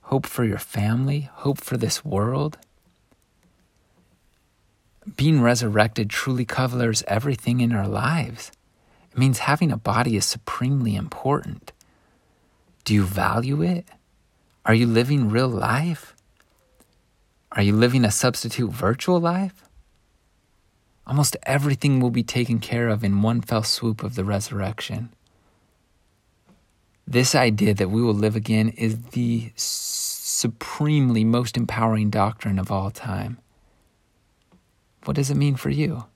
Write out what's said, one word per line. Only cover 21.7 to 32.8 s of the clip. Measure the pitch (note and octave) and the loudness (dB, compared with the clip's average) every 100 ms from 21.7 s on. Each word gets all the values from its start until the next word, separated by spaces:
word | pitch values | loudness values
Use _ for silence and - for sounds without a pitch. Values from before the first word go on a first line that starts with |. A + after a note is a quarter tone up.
| C3+ C#3+ C3+ | 0 2 4
will | B2 | 2
be | A#2+ | 0
taken | A2+ B2 A#2+ A#2 | -2 -2 0 -2
care | - A#2+ A#2 | -2 -2 0
of | G#2 | 0
in | G#2 G2 | 2 2
one | G#2+ A#2 | 2 0
fell | A2+ A2+ | 0 -2
swoop | A2 - A#2+ A2 | -2 -2 -2 -2
of | G#2 | -6
the | B2 | -4
resurrection. | F#2+ A2 G#2 G#2 F#2+ G#2 - A2+ A#2+ _ _ _ _ _ _ _ _ _ _ _ _ _ _ _ _ _ _ _ - | -2 -2 -4 -6 -6 -6 -8 -8 -8 _ _ _ _ _ _ _ _ _ _ _ _ _ _ _ _ _ _ _ -2
This | B2 C3 | 2 4
idea | D3 B2 G#2 G3+ | 4 4 4 2
that | G2 F#2+ | 2 2
we | A2 | 2
will | A#2 | 2
live | G#2 G#2+ G#2+ | 2 2 0
again | G#2 A2 A2 | 0 2 2
is | A2 A2+ A2 | 0 -2 -2
the | A#2+ - A#2+ A#2 A2+ - | -6 -4 0 -2 -4 -8
supremely | - - - - - - - - B2 - - - D3+ D3+ C3 A#2 | -6 -6 -6 -6 -6 -8 -4 -2 -2 -4 -12 -2 2 4 4 4
most | A2+ A#2 A#2+ A#2+ | 4 2 0 -2
empowering | A#2 A2+ A2+ A2 G#2+ | -2 0 0 2 2
doctrine | G#2 G2+ A2+ - F#2+ | 2 0 0 -2 -2
of | F#2 | 0
all | G2 | -2